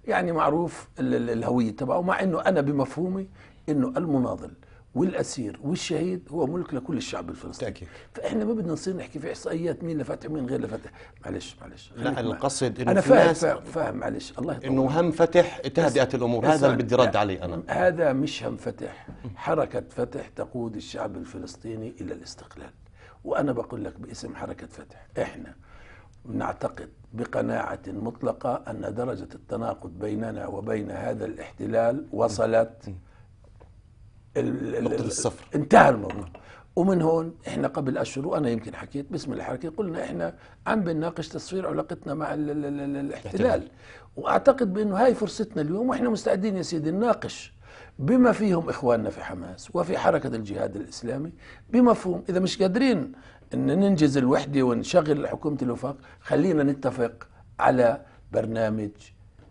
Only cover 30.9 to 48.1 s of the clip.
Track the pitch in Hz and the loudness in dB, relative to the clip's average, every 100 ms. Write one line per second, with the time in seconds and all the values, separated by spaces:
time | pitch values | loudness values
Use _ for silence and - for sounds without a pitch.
30.9 | - 120 120 101 - - - 110 113 117 | -6 -4 -4 -6 -8 -12 -8 -2 2 2
31.9 | 139 156 101 113 104 110 113 113 - - | 0 -4 0 0 2 2 4 2 -2 -14
32.9 | 92 - - - - - - - - - | -14 -16 -20 -20 -20 -20 -20 -20 -20 -20
33.9 | - - - - 143 123 131 - 120 117 | -20 -20 -20 -8 -4 -2 -2 -4 -2 -2
34.9 | - 110 - 117 - - 147 139 - 143 | -2 -2 -2 -4 -4 -4 -4 6 8 8
35.9 | 113 98 101 92 - - - - - 190 | 4 -2 -8 -10 -14 -20 -20 -6 2 4
36.9 | 180 160 165 165 165 - 143 139 151 131 | 4 4 2 0 -8 -8 -2 -2 -2 -2
37.9 | 143 143 135 151 - 131 113 107 - - | -2 -4 -4 -2 0 0 -2 -6 -12 -10
38.9 | 143 139 165 - - - 131 165 156 196 | -10 -8 -8 -6 -8 -6 -8 -6 -4 -4
39.9 | 160 - 170 165 - - - - 220 175 | -4 -6 -4 -6 -8 -20 -8 -2 0 0
40.9 | 156 170 170 156 156 - 190 170 151 - | 0 -2 -6 -8 -10 -6 -6 -4 -4 -6
41.9 | 170 165 143 151 151 147 147 143 143 139 | -8 -8 -6 -4 -4 -4 -4 -4 -4 -6
42.9 | 139 139 - 98 190 240 - - - - | -6 -6 -8 -6 0 2 2 -4 -16 -20
43.9 | - - - - - 277 262 214 196 214 | -20 -18 -6 0 4 6 4 4 0 0
44.9 | 190 254 220 208 - 214 170 151 190 247 | 4 6 4 0 -4 -4 -2 -2 0 0
45.9 | 254 240 214 - 190 214 190 147 165 151 | 2 0 0 2 2 2 -2 -2 -2 0
46.9 | 185 240 - - - - - - - - | 2 2 2 -2 -10 -16 -20 -20 -20 -16
47.9 | - 135 | -2 4